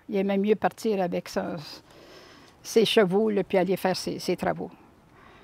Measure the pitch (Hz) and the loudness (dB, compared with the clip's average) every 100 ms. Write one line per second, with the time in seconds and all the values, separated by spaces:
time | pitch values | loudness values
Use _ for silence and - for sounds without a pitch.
0 | - 202 196 196 202 214 - - 226 196 | -6 -2 0 2 2 2 0 -2 -2 0
1 | 180 180 - 202 190 180 147 - - - | -2 -4 -6 -6 -6 -8 -12 -18 -20 -20
2 | - - - - - - - 233 202 226 | -20 -20 -20 -20 -20 -20 -2 2 4 4
3 | 185 196 220 202 175 196 185 180 185 180 | 4 4 2 0 0 2 2 0 0 -2
4 | - 170 - 180 185 165 - - - _ | -4 -6 -4 -2 -2 -4 -6 -14 -20 _
5 | - - - - | -20 -20 -20 -20